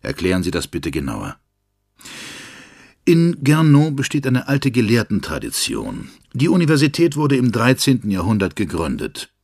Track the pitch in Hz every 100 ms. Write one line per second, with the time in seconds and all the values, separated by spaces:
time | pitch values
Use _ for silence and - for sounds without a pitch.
0 | - 69 87 92 90 82 - 85 78 76
1 | 69 53 50 - _ _ _ _ _ _
2 | - - - - - - - - - _
3 | - 165 170 170 135 156 156 143 156 139
4 | 131 151 139 127 - 139 135 120 107 117
5 | 110 104 - 76 58 - - 55 52 -
6 | - - _ 123 156 185 160 151 143 147
7 | 170 147 147 135 123 110 120 131 - 127
8 | 104 95 90 107 95 - 92 80 78 -
9 | - - - _